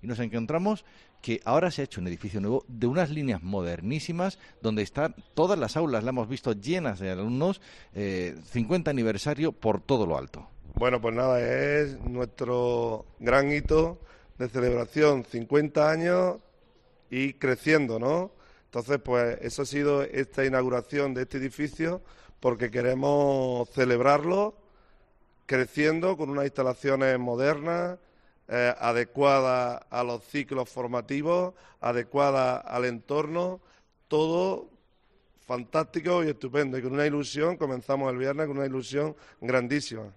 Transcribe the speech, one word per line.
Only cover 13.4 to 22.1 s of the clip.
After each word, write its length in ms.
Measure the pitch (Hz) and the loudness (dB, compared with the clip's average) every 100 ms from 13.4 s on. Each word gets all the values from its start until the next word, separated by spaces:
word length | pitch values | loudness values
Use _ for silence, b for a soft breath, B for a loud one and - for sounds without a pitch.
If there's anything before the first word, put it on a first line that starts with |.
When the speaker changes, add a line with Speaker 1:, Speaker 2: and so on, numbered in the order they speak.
| 139 | 4
Speaker 2:
hito 480 | 147 - 156 165 175 B B B - | 0 2 4 4 -2 B B B -8
de 140 | 123 | -4
celebración, 720 | 127 123 123 117 147 151 139 | 0 2 2 -2 4 4 4
cincuenta 680 | 120 120 117 143 151 151 151 | -2 -8 0 2 2 2 2
años 460 | 160 170 180 185 220 _ _ _ _ _ _ _ | 2 2 2 2 -2 _ _ _ _ _ _ _
y 240 | 127 139 | -2 -2
creciendo, 680 | 131 135 127 151 156 135 113 | -2 -2 0 4 4 4 0
¿no? 320 | 123 160 185 - b b b | 0 -2 -4 -12 b b b
Entonces, 320 | 123 117 139 | -8 -2 -2
pues, 360 | - 123 120 117 | 2 2 2 -2
eso 220 | 120 - | -8 -6
ha 40 | 135 | -4
sido 360 | 143 143 143 | 0 2 2
esta 420 | 139 131 135 - | 0 -2 -4 0
inauguración 680 | 135 131 127 123 117 143 139 | 2 2 2 0 -2 -2 -2
de 80 | 127 | -2
este 160 | 127 139 | -4 -4
edificio, 640 | 131 - 147 - 165 185 B | -6 -4 -6 -2 -4 -4 B